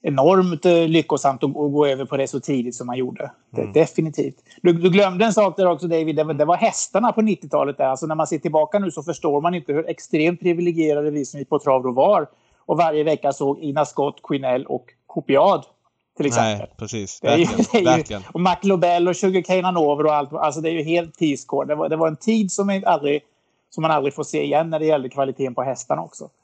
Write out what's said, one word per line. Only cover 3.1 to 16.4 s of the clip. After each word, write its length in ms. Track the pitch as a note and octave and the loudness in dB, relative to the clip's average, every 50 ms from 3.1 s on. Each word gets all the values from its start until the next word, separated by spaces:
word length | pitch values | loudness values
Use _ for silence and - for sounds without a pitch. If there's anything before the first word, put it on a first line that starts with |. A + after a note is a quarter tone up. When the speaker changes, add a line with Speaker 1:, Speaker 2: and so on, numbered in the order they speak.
| B2 - - C#3 - _ _ _ | -6 -10 -12 -12 -12 _ _ _
Speaker 1:
Det, 100 | - A#2 | -8 -6
Speaker 2:
Mm. 120 | - G#2 G2 | -6 0 2
Speaker 1:
definitivt. 640 | D3 D#3 D3+ - - D#3+ D#3+ D3+ - C#3+ C#3 - _ _ _ - - - | 2 2 2 0 -4 -4 -4 -2 -4 -4 -4 -6 _ _ _ -20 0 2
Du, 100 | F3 E3+ | 2 2
du 180 | E3+ E3+ F#3 | 4 4 4
glömde 340 | E3+ G3 G3+ F#3+ F3+ F3+ A3 | 4 4 4 2 2 0 0
en 80 | A3+ F#3+ | 2 4
sak 240 | G#3+ G#3 F#3+ D#3 | 2 2 2 2
där 100 | - F#3+ | 2 2
också, 220 | F3+ F3 D3+ F3+ E3+ | 2 2 0 -2 -2
David. 280 | E3 E3 D#3+ D#3+ D#3 | 0 0 0 0 0
Det 80 | D3+ D#3 | -2 -2
var, 100 | D#3 D#3 | -2 0
det 100 | C#3+ D3+ | 0 2
var 120 | D3+ F3 | 2 2
hästarna 560 | - - A3 - - - - _ F#3+ A3+ A#3+ G3+ | 2 2 0 0 -2 -8 -2 _ 0 0 2 0
på 100 | - G#3+ | 2 0
nittiotalet 540 | G#3+ G3 - - D3 - D3 C#3+ C#3 C#3 | 0 0 -2 -4 -4 -2 0 0 0 -2
där. 80 | - C3+ | -2 -2
Alltså, 220 | C3+ C3 C3 - | -2 -2 -2 -4
när 80 | D#3 D#3 | -6 -2
man 120 | D#3 D#3 | -2 -2
ser 120 | C#3+ F3 D3+ | -2 -2 -4
tillbaka 400 | _ F#3+ D3+ D#3 D3+ - - G3+ | _ 0 2 2 2 2 0 -2
nu 120 | G3+ F#3 | -2 -2
så 120 | D#3+ - C#3+ | -6 -8 -8
förstår 380 | E3 D#3+ - - D#3+ C#3+ D3 | -8 -8 -4 -2 0 0 2
man 140 | D3+ F3 F3+ | 0 0 -2
inte 180 | F3 - - C#3 | -2 -4 -2 -4
hur 160 | D3+ D#3+ - | -2 -2 -4
extremt 520 | E3 - - - - D#3 D#3 E3+ F3 E3 | -8 -8 -8 -4 0 2 2 2 0 0
privilegierade 680 | - F#3 E3+ E3+ F3+ F3 E3 E3 D#3+ D3+ D3 D3 D3 D3+ | 0 -2 0 0 0 -2 0 0 2 2 2 0 0 -2
vi 140 | D3 D3 C#3 | -2 -4 -6
som 160 | - - - | -6 -8 -12
gick 80 | C#3 _ | -6 _
på 100 | D#3+ C#3+ | -2 -2
trav 240 | - D3 C3+ C3 B2+ | 2 2 0 2 2
då 100 | B2+ B2 | 0 0
var. 360 | B2+ C#3+ F#3 G#3 F3+ D3+ - _ _ _ _ _ _ _ | 2 4 4 4 2 0 -4 _ _ _ _ _ _ _
Och 100 | - E3+ | -4 0
varje 280 | D#3 F3 E3 D3+ D3+ D3+ | 2 2 2 2 0 0
vecka 280 | D#3+ D3+ C#3+ - C#3+ C3+ | 0 0 0 0 -4 -2
såg 260 | - D3 C#3 C#3+ - | -2 -2 -2 -2 -4
Ina 260 | D#3+ D3 C#3 D3+ D3 | -6 -6 -2 -2 -2
Scott, 360 | - - - C#3 C#3+ - - _ | -2 -2 -2 -2 -2 -4 -8 _
Quinnell 440 | - D#3 C#3 C3+ B2+ B2 B2+ C3+ | -6 -6 -4 -2 -2 -2 -2 -2
och 180 | - C3+ - _ _ _ _ _ | -6 -8 -10 _ _ _ _ _
Copiad, 580 | _ - E3+ D3 - C3+ - E3 G3 F#3+ D3+ C3 _ _ _ _ _ _ _ _ _ _ | _ -10 -10 -2 2 4 4 6 4 4 0 -4 _ _ _ _ _ _ _ _ _ _
till 100 | - D3 | -4 -2
exempel. 320 | C#3+ A#2 A2+ | -2 0 2